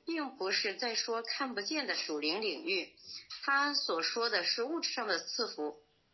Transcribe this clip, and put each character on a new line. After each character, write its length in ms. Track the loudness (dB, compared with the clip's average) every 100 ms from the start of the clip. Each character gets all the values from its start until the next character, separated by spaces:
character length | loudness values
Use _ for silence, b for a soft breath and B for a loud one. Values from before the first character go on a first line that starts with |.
| -4
并 300 | -2 -2 -2
不 160 | 0
是 240 | 2 0 0
在 180 | -2
说 300 | 0 0 -2
看 320 | -2 -2 -2 -2
不 60 |
见 260 | -2 -2 0
的 80 | -2
属 240 | 0 0
灵 220 | 0 2
领 240 | 0 -2 0
域， 280 | -2 -2 B B B B -4
他 320 | 2 4 4
所 300 | 2 2 2
说 260 | 2 2 4
的 140 | 4
是 180 | 2 2
物 200 | 0 0
质 100 | 0
上 160 | 0 2
的 100 | 0
赐 300 | 0 -2 -2
福。 340 | -2 -4 -6 -16 _ _